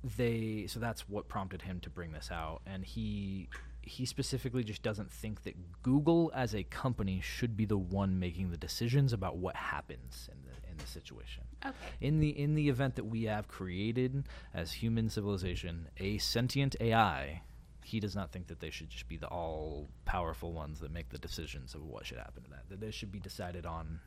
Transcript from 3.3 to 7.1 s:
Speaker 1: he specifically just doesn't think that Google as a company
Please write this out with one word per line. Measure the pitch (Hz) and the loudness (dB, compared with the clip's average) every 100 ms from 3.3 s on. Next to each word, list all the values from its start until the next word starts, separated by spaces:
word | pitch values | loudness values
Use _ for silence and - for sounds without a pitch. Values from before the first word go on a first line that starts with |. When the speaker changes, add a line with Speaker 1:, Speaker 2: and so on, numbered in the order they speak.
| 98 - - - - | -4 -6 -10 -10 -12
Speaker 1:
he | - - 127 | -12 -4 -4
specifically | - 131 131 127 123 | -2 -2 0 0 0
just | 107 104 | 0 0
doesn't | 110 101 104 | -2 -2 -4
think | - 110 104 | -6 -6 -4
that | - - 87 - | -6 -8 -10 -2
Google | 123 139 151 170 165 | 6 6 8 8 8
as | - 120 104 | 4 2 2
a | |
company | 90 - 131 120 98 | -2 0 0 2 2